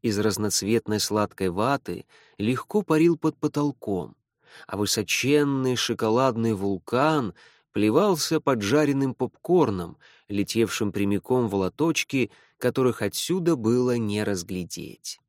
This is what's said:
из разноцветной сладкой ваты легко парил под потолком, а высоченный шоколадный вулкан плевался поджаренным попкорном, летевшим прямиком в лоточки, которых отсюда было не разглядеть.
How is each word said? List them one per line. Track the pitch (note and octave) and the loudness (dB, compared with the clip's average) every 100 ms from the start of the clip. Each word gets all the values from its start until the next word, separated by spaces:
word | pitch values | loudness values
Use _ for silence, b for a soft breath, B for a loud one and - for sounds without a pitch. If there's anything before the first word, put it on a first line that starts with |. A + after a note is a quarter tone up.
из | A#2+ G2+ | 0 0
разноцветной | G#2+ G2 G#2 - G2 A2+ - G#2+ | 0 0 -2 -2 0 0 0 -4
сладкой | - G#2 G#2 - F#2+ | 0 -2 -2 -2 -4
ваты | F2 A#2 C#3 - F2 - b b b | 0 -2 -2 -4 -12 -12 b b b
легко | G#2+ B2+ - G#3+ | -2 -2 -2 -4
парил | F#3+ D#3 E3+ D#3+ | 2 4 4 4
под | D#3+ - | -2 -2
потолком, | D3 D3 D3 - - F#2+ C2 - _ _ B B B | -4 0 -2 -4 -6 -4 -6 -14 _ _ B B B
а | G2 | -2
высоченный | G2+ - G2 - B2 D3 C#3+ C#3 B2+ | 0 0 -2 -2 2 4 2 0 0
шоколадный | B2 - A2+ A2+ A2+ C3+ A2+ A2+ | -2 -2 0 2 4 2 2 -2
вулкан | G2+ G2+ F#2+ - A#2+ D3+ D#3 G#2+ b b b b | 0 -2 -4 -2 0 2 2 -2 b b b b
плевался | G#2 G#2+ B2+ G#3 E3 - D#3+ | 0 2 4 2 0 0 0
поджаренным | C#3+ B2 G2+ C#3+ D3 C3+ C3+ | 0 0 2 2 2 0 -2
попкорном, | A#2 B2+ _ - F3 B2+ G2 E2+ E2+ b b _ | -2 -6 _ 2 4 4 0 -6 -12 b b _
летевшим | G2+ G2 A2+ A2 - G#2 | -4 -2 0 0 0 -4
прямиком | G2+ G2+ G2+ - B2+ A#2 | 0 0 0 0 0 0
в | |
лоточки, | G2+ F#2 - E3 D3+ - C3+ A#2+ b b b | 0 -2 0 -2 0 -2 -2 -2 b b b
которых | B2 B2 B2+ - | -2 2 0 2
отсюда | G2+ - - F#3 E3+ | -4 -4 -4 0 0
было | C#3+ A2 B2 B2 A#2+ | 0 2 2 2 0
не | G#2+ G#2 | -2 -2
разглядеть. | G#2 F#2+ F2 F#2 E2 - - - - - | -2 -4 -6 -8 -8 -12 -14 -14 -16 -16